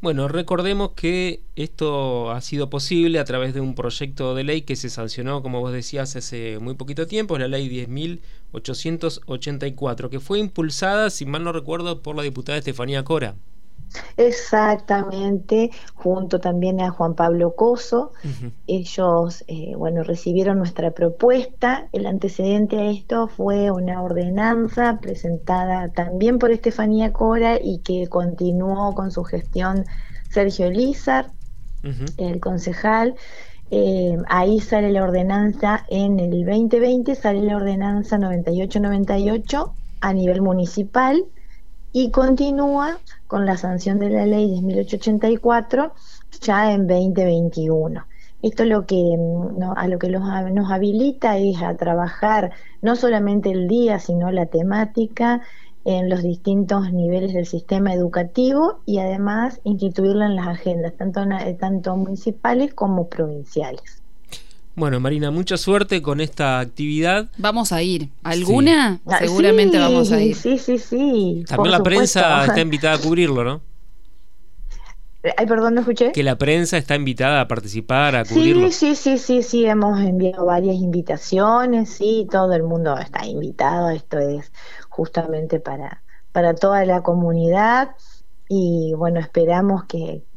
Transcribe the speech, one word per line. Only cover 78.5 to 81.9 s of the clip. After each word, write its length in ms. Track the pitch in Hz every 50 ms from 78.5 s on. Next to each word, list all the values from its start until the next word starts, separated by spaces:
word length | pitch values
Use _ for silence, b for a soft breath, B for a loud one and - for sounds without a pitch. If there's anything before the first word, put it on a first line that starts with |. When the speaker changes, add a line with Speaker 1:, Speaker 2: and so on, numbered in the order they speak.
| 339 349 359 370
Speaker 2:
sí, 240 | 330 - 311 294 294
sí, 240 | 285 - 277 269 247
sí, 240 | 262 - 254 247 240
sí, 200 | 240 - 233 233
hemos 360 | 220 214 214 208 208 208 202
enviado 440 | 196 190 185 185 185 185 185 190 175 180
varias 300 | 175 175 185 190 190 185
invitaciones, 1120 | 185 180 165 175 160 - 156 151 - - - 185 202 214 226 240 247 254 240 233 220 -